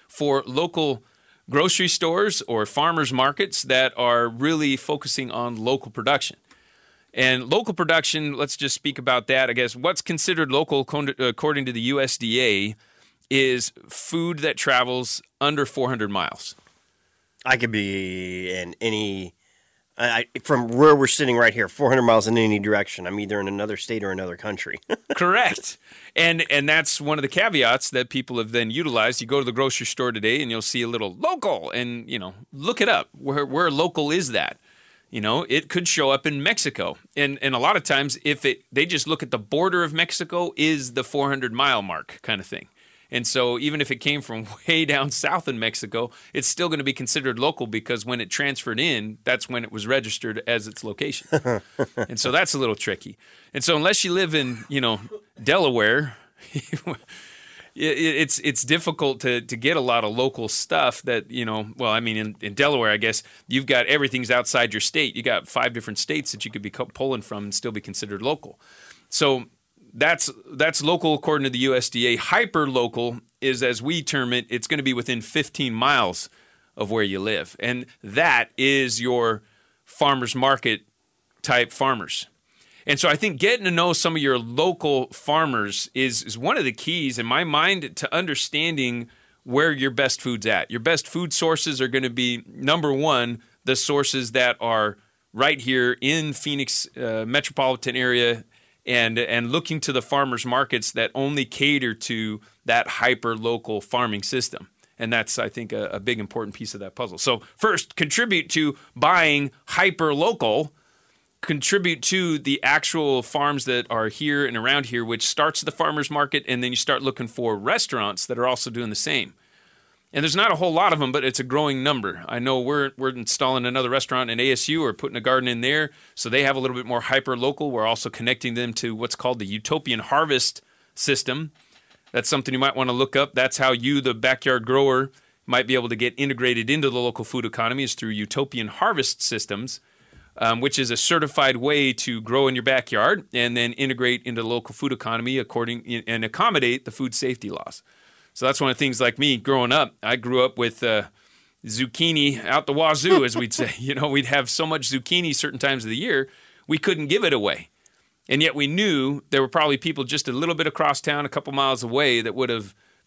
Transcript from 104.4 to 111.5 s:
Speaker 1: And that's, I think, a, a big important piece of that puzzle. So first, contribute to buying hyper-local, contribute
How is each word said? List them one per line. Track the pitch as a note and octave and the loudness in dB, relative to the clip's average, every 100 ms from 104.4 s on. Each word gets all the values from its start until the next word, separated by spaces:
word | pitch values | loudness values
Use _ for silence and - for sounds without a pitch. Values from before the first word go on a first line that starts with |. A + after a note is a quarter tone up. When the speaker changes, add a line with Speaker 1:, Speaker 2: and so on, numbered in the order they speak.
| - - - _ _ - | -4 -6 -16 _ _ -8
Speaker 1:
And | A2+ | -2
that's, | A#2 - - | 0 0 -2
I | G#2+ | -4
think, | - A2 | -6 -8
a, | G#2+ G#2 | -6 -6
a | G2 | -4
big | G#2 A2 | -4 -4
important | G2 A#2 G#2+ | -4 -8 -8
piece | - A2 | -10 -10
of | G2+ | -10
that | F#2+ | -12
puzzle. | - A#2 E2+ | -10 -8 -2
So | C3+ A#2+ - - | 0 0 -4 -2
first, | - E3+ - - | 0 0 -4 -4
contribute | D#3 A3+ A#3 F3+ - | -2 0 2 0 0
to | D#3+ D3+ C#3 - | 0 0 -2 -10
buying | B2+ D3 F3+ D#3+ C#3+ C#3+ - - | 0 4 6 4 4 0 -6 -4
hyper-local, | - F#3+ - D#3 C#3+ F#3+ F#3+ A2+ A2+ D3+ _ _ _ _ _ _ - | 2 2 2 0 2 2 2 2 2 0 _ _ _ _ _ _ -10
contribute | - | -4